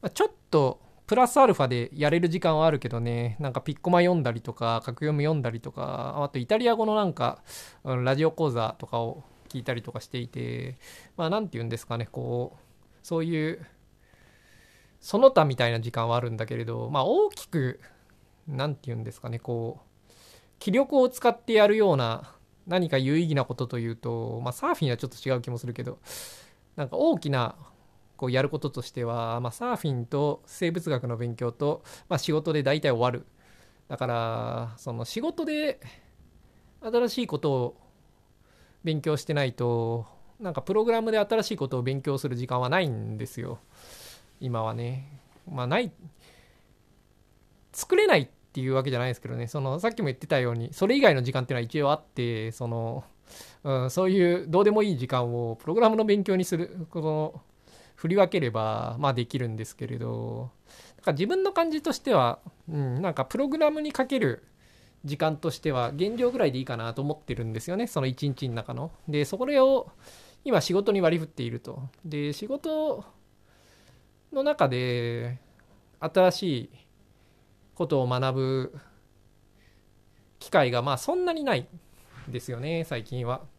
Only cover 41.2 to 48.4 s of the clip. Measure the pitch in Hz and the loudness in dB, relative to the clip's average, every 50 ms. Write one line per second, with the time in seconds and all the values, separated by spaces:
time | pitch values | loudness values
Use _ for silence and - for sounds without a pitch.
41.2 | 208 202 226 226 214 - 220 - 139 131 135 127 120 131 135 139 131 147 139 135 | 2 2 2 0 0 0 -4 -4 -4 -2 -2 -2 -2 -2 -2 -2 -2 -2 -2 -2
42.2 | - 139 127 120 127 123 127 123 127 123 156 185 185 147 120 110 107 110 110 107 | -2 -4 -4 -4 -4 -2 -2 0 0 2 0 0 0 0 -2 -4 -6 -8 -8 -8
43.2 | 113 - - - - 85 - - _ _ _ - - - - - - - - - | -8 -10 -10 -10 -10 -10 -10 -12 _ _ _ -20 -20 -20 -20 -20 -20 -20 -20 -20
44.2 | - _ _ _ - 127 120 113 110 110 110 113 120 120 127 135 135 139 - - | -20 _ _ _ -8 -4 -4 -2 -2 -4 -4 -4 -6 -6 -6 -8 -10 -12 -20 -20
45.2 | _ _ _ - _ 180 165 131 123 123 151 220 247 180 - - - 160 _ _ | _ _ _ -20 _ -12 -8 -6 -2 0 0 0 0 -2 -6 -14 -20 -20 _ _
46.2 | - - - - _ _ _ _ _ _ _ _ _ _ _ _ _ _ _ _ | -20 -20 -20 -20 _ _ _ _ _ _ _ _ _ _ _ _ _ _ _ _
47.2 | _ _ _ _ _ _ _ _ _ _ - - - - 370 359 427 392 294 165 | _ _ _ _ _ _ _ _ _ _ -12 -12 -2 2 4 4 6 6 6 4
48.2 | 131 - - _ | 4 0 -8 _